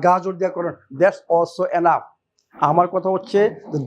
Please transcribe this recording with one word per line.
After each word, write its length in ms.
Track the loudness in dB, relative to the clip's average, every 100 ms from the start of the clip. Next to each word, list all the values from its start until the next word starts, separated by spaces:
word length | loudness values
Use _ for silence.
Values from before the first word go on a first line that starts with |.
| 2
গাজর 280 | 2 -2 -4
দিয়ে 140 | -6 -4
করেন, 160 | -8 -8 _ 0
that's 220 | 0 0 -2 0
also 280 | 0 -4 -4 0
enough। 260 | 2 0 -4 _ _ _ _ -2 0
আমার 180 | 2 2
কথা 160 | 0 -2 -4
হচ্ছে 240 | -2 0 0 -2 -8
যে 80 | -8